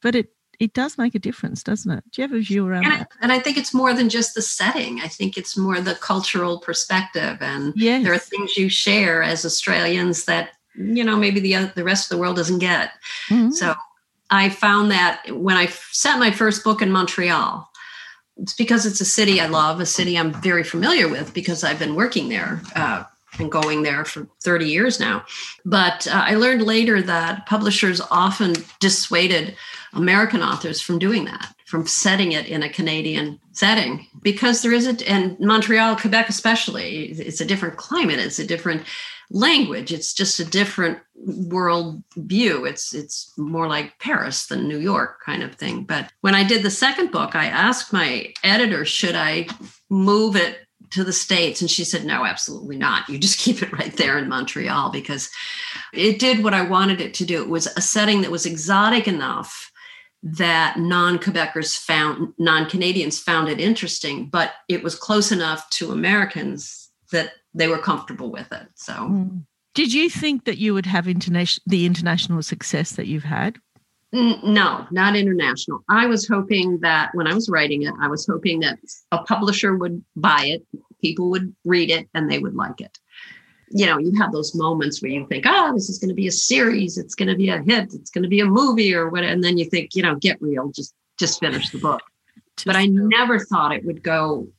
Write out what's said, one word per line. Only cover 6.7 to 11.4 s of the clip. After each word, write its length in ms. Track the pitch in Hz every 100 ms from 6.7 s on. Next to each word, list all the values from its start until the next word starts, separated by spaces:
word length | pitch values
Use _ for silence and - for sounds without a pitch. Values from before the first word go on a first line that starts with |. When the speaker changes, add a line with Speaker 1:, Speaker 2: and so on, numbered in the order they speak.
| 165 - 190 190 165 147 -
Speaker 2:
And 340 | 139 139 143 202
Speaker 1:
Yes. 280 | 226 254
Speaker 2:
there 100 | 214
are 40 | 170
things 380 | - 202 196 -
you 120 | 190
share 540 | - - 208 190 165
as 220 | 160 160
Australians 800 | 165 160 - 175 170 180 180 165
that, 260 | - 170 170 - _ -
you 280 | 190 233
know, 120 | 226 214
maybe 240 | 202 196